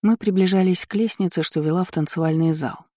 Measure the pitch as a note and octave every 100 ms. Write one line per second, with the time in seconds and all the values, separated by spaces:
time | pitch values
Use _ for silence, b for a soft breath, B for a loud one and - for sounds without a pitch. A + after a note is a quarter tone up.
0 | G#3 A3+ - F#3+ F#3+ F#3+ F#3 F3+ - G3+
1 | A3+ - F#3 - D#3 - D3+ E3 F#3 -
2 | D3+ - D#3+ D#3+ E3 D#3 C#3 - -